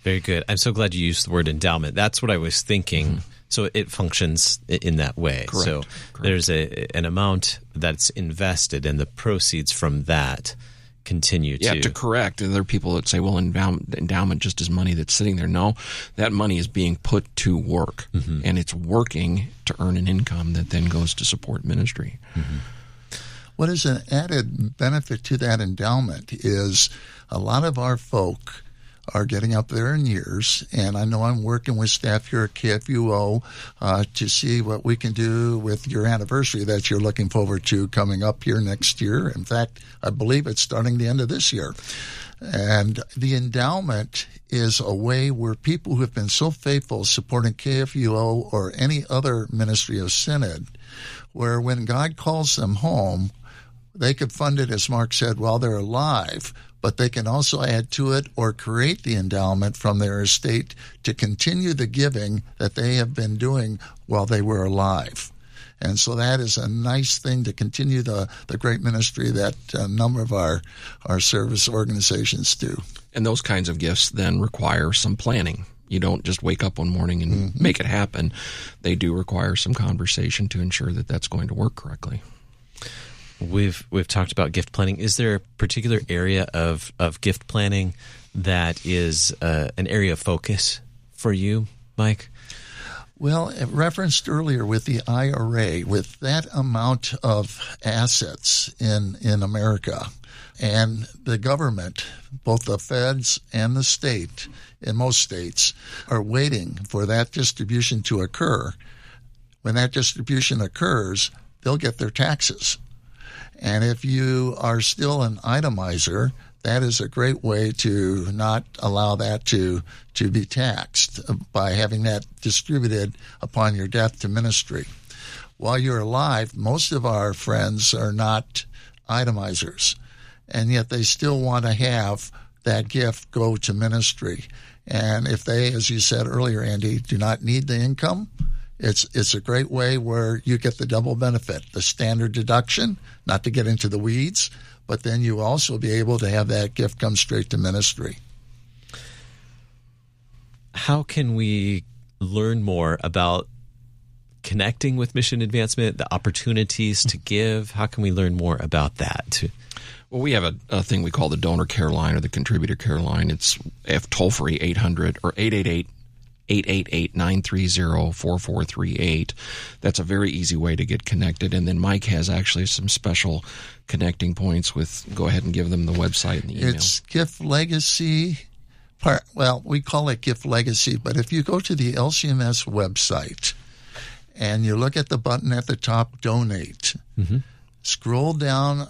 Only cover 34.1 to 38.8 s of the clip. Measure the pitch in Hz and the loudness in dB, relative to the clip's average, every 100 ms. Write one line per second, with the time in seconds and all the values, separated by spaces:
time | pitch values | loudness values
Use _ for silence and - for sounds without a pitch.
34.1 | - 107 - 139 120 110 107 120 117 117 | -2 0 0 2 0 0 -2 0 0 0
35.1 | 107 113 113 117 117 107 107 - 107 110 | 0 0 2 2 0 0 -2 -2 0 2
36.1 | 113 101 131 131 107 101 104 - 101 104 | 2 2 0 2 0 0 0 2 2 2
37.1 | - 95 110 98 95 - 101 98 - 101 | 2 2 2 2 0 2 2 2 2 2
38.1 | 98 107 107 - 110 101 98 | 2 0 0 0 2 0 0